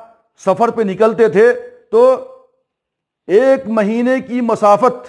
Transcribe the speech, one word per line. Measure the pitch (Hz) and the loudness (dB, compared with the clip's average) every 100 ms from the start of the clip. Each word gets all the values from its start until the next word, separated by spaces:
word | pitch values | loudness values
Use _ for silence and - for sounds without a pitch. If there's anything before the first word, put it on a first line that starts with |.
| - _ _ _ | -20 _ _ _
सफर | 190 185 233 | -4 -2 -2
पे | 226 | -2
निकलते | 202 180 226 196 220 | -4 0 0 2 0
थे, | 180 233 | 4 2
तो | 247 - - _ 220 254 254 - - _ _ _ _ _ _ _ _ - | 0 -10 -20 _ 2 2 2 -6 -20 _ _ _ _ _ _ _ _ 0
एक | 202 269 269 262 | 2 2 0 -2
महीने | 220 202 226 247 262 | -4 -2 -2 -2 -4
की | - 247 | -4 -6
मसाफत | 226 208 208 208 247 247 | -4 0 2 2 0 -2